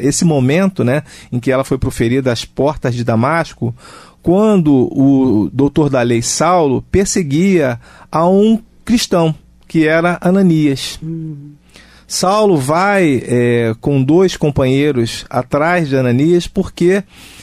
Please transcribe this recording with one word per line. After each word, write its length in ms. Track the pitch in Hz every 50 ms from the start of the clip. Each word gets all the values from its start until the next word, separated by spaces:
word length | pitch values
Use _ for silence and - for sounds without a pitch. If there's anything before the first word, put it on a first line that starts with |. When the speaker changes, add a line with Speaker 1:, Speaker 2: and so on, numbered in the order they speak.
| -
Speaker 1:
esse 180 | 143 139 - 180
momento, 600 | 165 156 139 127 131 147 180 196 190 190 - 120
né, 180 | 120 131 151 147 - - - - -
em 80 | - 123
que 120 | - 135
ela 120 | 127 131 135
foi 160 | - 135 127
proferida 520 | - 135 - - 117 117 123 139 127 127
às 140 | 117 - -
portas 480 | - _ - 135 147 151 - - 131 117
de 100 | 120 117
Damasco, 680 | 123 113 110 120 143 160 170 151 - - - 120 117 117 - - - - - - - _ _
quando 500 | - 165 175 196 214 220 208 190 156 151 143 127 120 -
o 580 | - 135 135 139 139 135 131 127 104 107 98 -
doutor 380 | - 127 139 143 - 165 151 143
da 120 | 135 127 120
lei 180 | 120 120 117
Saulo 640 | 117 - - - 151 170 185 180 160 139 123 113 - -
perseguia 880 | - 185 202 - - 202 175 139 135 156 185 202 190 165 143 127 120 120 - - - - - -
a 160 | - 156 170 180
um 300 | 190 196 208 220 226 214 - - _ - _
cristão, 480 | - 233 226 - - 202 175 165 160 151 - - - _ _ _
que 200 | - - 160 156
era 320 | 151 160 165 165 175 175 -
Ananias. 800 | - 175 185 196 196 175 160 156 151 143 135 135 - - - - 156
Speaker 2:
Hum. 500 | 160 165 165 160 160 151 143 143 147 147 - _ _ - - - - - - -
Speaker 1:
Saulo 480 | - - - 180 185 202 214 220 202 175
vai, 680 | 143 127 135 156 170 190 202 202 196 180 156 135 113 -
é, 480 | - 120 123 120 120 120 120 117 113 110 -
com 200 | - 147 143 135 131
dois 340 | 135 156 175 190 175 -
companheiros 880 | - - 147 139 143 135 127 135 139 147 151 135 123 117 113 - - -
atrás 600 | - - 123 127 - - 143 151 170 180 175 160 135
de 80 | 135
Ananias, 480 | 131 127 123 120 127 147 170 180 175 -
porque, 560 | - - 196 185 - - - 170 175 190 202 190 - - - - - - -